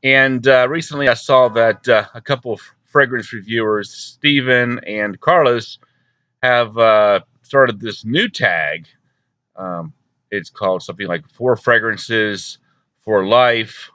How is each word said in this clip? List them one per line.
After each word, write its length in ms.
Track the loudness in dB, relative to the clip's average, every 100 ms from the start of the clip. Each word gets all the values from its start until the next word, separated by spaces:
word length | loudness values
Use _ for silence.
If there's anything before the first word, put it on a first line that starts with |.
And, 420 | 2 2 2 2 4
uh, 180 | 4 2
recently 400 | -2 -8 -2 0
I 60 |
saw 340 | 0 2 4 4
that, 380 | 2 0 0 2
uh, 180 | 0 0
a 80 | -14
couple 320 | -6 -6 -6
of 80 | -12 -12 _ _
fragrance 460 | 0 0 -2 -8
reviewers, 560 | -14 -8 -4 -2 -2 -6
Steven 920 | -16 -20 _ -2 0 2 0 0 -4
and 400 | -8 -6 -6 -4
Carlos, 580 | 0 2 2 0 -6 -20 _ _ _ _ _ _
have, 340 | 0 0 0 2
uh, 440 | 4 4 4 2 -2 _
started 360 | _ 2 2 0
this 260 | -10 -12
new 240 | -4 -2 -2
tag. 600 | -2 -2 -2 -4 -6 -12 _ _ _ _ _ _
Um, 380 | -14 -10 -10 -12 -16 _ _ _
it's 180 | -10 -10
called 320 | -6 -4 -4
something 240 | -6 -12 -8
like 240 | -8 -10
Four 240 | _ -2
Fragrances 1040 | -2 2 0 0 -8 -4 -2 -2 -4 -12 -18 _ _ _ _
for 220 | -2 0
Life 680 | 4 4 4 2 -4 -12 -20